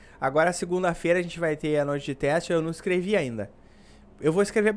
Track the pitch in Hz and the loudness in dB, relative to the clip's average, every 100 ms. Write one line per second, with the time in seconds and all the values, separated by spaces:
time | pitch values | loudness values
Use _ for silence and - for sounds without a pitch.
0 | - - 135 143 170 175 175 180 180 165 | -20 -4 0 4 2 2 -2 0 0 0
1 | 165 180 175 165 165 151 156 151 143 143 | 2 2 0 -2 -2 -2 0 0 0 -2
2 | 143 135 139 160 - 170 160 160 196 180 | -4 -2 0 0 0 -2 -2 -4 -2 -2
3 | 180 208 135 113 98 - - - - - | 0 0 0 -4 -8 -10 -20 -20 -20 -20
4 | - - 151 170 202 226 208 | -20 -4 0 2 2 2 0